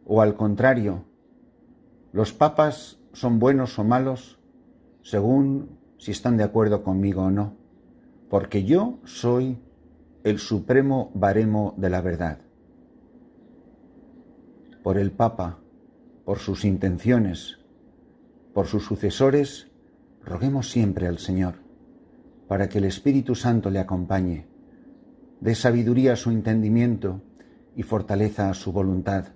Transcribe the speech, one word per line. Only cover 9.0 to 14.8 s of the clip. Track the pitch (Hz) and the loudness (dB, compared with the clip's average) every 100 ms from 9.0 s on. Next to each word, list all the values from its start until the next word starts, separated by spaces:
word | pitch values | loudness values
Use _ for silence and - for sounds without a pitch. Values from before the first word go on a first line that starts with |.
soy | - - 120 123 131 123 - _ - _ - - | -18 -4 0 0 -2 -6 -14 _ -20 _ -20 -4
el | 107 104 | -2 -2
supremo | - 104 - 127 135 131 - | -2 -4 2 2 4 0 -2
baremo | 95 98 104 110 107 101 - | -2 0 2 2 0 -2 -2
de | 95 | -2
la | 90 | 0
verdad. | 90 85 85 76 - _ _ - _ - - - - _ - - - - - - - - - - - - - - | -2 -2 -4 -6 -16 _ _ -20 _ -20 -20 -20 -20 _ -20 -20 -20 -20 -20 -20 -20 -20 -20 -20 -20 -20 -20 -8